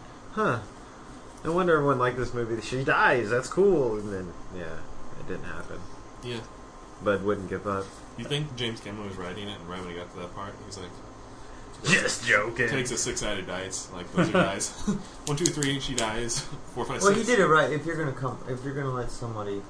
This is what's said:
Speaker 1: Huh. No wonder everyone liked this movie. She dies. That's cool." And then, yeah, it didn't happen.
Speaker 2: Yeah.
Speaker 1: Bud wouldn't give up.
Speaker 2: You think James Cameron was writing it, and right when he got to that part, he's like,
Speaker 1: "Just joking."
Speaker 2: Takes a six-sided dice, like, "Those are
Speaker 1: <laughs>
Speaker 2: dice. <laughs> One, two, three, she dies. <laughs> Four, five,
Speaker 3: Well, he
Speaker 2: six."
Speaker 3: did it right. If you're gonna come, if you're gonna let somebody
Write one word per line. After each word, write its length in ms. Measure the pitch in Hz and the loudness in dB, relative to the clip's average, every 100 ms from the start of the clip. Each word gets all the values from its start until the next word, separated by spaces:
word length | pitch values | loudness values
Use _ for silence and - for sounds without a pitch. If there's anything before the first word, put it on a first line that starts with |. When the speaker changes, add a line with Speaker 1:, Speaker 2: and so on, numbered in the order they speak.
| - - - | -12 -16 -8
Speaker 1:
Huh. 300 | 214 202 117 - - - - - - - - | 0 0 0 -4 -14 -16 -16 -16 -16 -16 -8
No 80 | 156 | 0
wonder 220 | 175 180 156 | 2 6 6
everyone 240 | 143 127 | 6 6
liked 180 | 123 123 | 4 2
this 160 | 120 | -2
movie. 260 | 120 113 113 | 0 0 -2
She 200 | - 131 | -2 0
dies. 460 | 135 147 208 131 104 | 2 6 6 6 4
That's 180 | 123 127 | 2 2
cool." 520 | - 202 170 123 107 | 4 6 6 4 0
And 120 | 104 | -2
then, 220 | 98 90 82 - 95 | -6 -6 -8 -10 -8
yeah, 200 | 82 82 - - - - | -6 -4 -4 -4 -4 -4
it 80 | - | -4
didn't 180 | 87 85 | -4 -4
happen. 340 | 82 85 87 90 - - - | -6 -6 -8 -8 -10 -12 -10
Speaker 2:
Yeah. 160 | 120 117 110 - - - - - | -6 -6 -8 -14 -16 -16 -16 -2
Speaker 1:
Bud 200 | 101 98 | 2 4
wouldn't 260 | 98 98 92 | 4 0 0
give 160 | 92 101 | -4 -2
up. 180 | 98 95 - - - | -2 -4 -10 -14 -10
Speaker 2:
You 80 | 117 | -4
think 280 | 143 147 123 | -2 -2 -4
James 240 | 120 113 | -4 -4
Cameron 260 | 104 104 101 | -8 -8 -8
was 80 | 92 | -6
writing 320 | 90 98 101 | -6 -6 -8
it, 100 | 101 | -8
and 120 | 85 | -8
right 100 | 92 | -8
when 100 | 90 | -8
he 40 | 87 | -8
got 160 | 87 | -10
to 60 | 95 | -10
that 160 | 87 101 | -10 -8
part, 180 | 101 - 104 | -10 -10 -12
he's 120 | 95 | -10
like, 120 | 90 - - - - - - - - - 123 | -10 -12 -14 -14 -14 -14 -12 -12 -12 -4 4
Speaker 1:
"Just 400 | 185 123 - 120 | 4 4 0 4
joking." 400 | 104 110 117 117 | 4 4 0 2
Speaker 2:
Takes 240 | 135 123 | 2 0
a 60 | 113 | -2
six-sided 500 | 123 120 110 98 92 | -2 -2 -2 -4 -4
dice, 400 | 90 95 - - | -6 -6 -8 -8
like, 180 | 90 90 | -10 -2
"Those 140 | 180 160 | 2 4
are 20 | |
Speaker 1:
<laughs> 20 | |
Speaker 2:
dice. 480 | 185 190 202 - - | 6 4 2 -4 -4
<laughs> 440 | - - - - - | -2 -2 -4 -8 -2
One, 120 | 147 | 2
two, 80 | 175 | 2
three, 340 | 151 139 139 | 4 0 0
she 160 | - 120 | 0 0
dies. 440 | 110 110 120 - | 0 0 -2 -2
<laughs> 360 | - 139 - 123 | -4 -8 -8 -4
Four, 80 | |
five, 180 | 113 131 | -2 4
Speaker 3:
Well, 100 | 196 | 6
he 100 | 208 | 6
Speaker 2:
six." 60 | 220 | 6
Speaker 3:
did 100 | 233 | 6
it 80 | 165 | 8
right. 240 | 156 131 | 8 6
If 140 | 147 165 | 2 -2
you're 100 | 160 | -2
gonna 160 | 147 | -2
come, 260 | 127 131 117 - | -2 -4 -4 -6
if 120 | 123 135 | -4 -4
you're 80 | 139 | -2
gonna 140 | 135 | -2
let 160 | 127 117 | -2 -2
somebody 520 | - 117 110 101 101 | -4 -6 -4 -4 -4